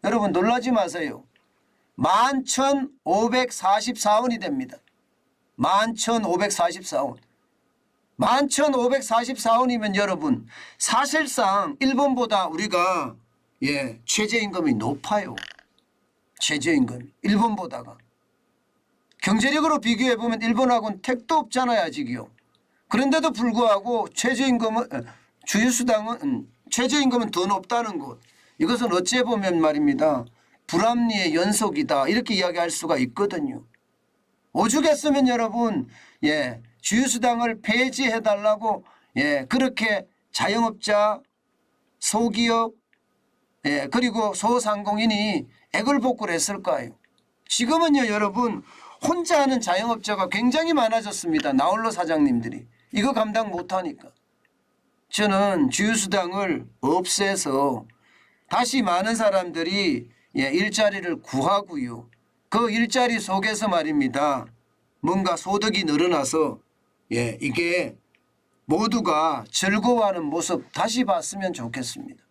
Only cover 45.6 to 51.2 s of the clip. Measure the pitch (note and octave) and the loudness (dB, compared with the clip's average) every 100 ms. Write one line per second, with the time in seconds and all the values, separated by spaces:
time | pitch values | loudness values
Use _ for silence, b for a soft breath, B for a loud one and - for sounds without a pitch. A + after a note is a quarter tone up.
45.6 | b E3+ A3 C#4+ B3 B3 G#3 E3 - G3+ | b -4 0 0 0 -2 -4 -4 -4 -4
46.6 | - D3 B2 - _ _ _ _ _ - | -2 -4 -4 -16 _ _ _ _ _ -4
47.6 | A#3 D#4+ E4 C#4+ A#3+ D#4 G#3 G3 A#3+ F#3+ | 0 2 4 4 2 0 -2 0 -2 -4
48.6 | B B B B - F4 E4 E4 C#4 B3+ | B B B B -4 -2 2 2 2 0
49.6 | A3 F#3 A#3 A3+ G#3+ G3+ F#3 G3 B3 D#4 | 0 -2 0 -4 -4 -4 -2 0 2 2
50.6 | E4 D4+ A3+ A3+ G#3+ - | 2 2 2 0 -2 -8